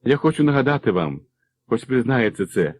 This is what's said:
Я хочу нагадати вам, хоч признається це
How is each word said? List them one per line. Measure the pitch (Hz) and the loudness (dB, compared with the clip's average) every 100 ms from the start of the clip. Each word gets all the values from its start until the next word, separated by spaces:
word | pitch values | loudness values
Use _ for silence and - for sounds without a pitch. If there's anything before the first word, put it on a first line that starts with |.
Я | 120 143 | 0 2
хочу | 160 160 | 2 2
нагадати | 151 139 135 143 - | 2 2 0 0 0
вам, | 90 78 71 _ _ _ _ _ | 0 -2 -6 _ _ _ _ _
хоч | 113 | -4
признається | - 131 117 131 107 - 95 | 0 -2 0 0 0 -2 -4
це | 101 80 | -2 -2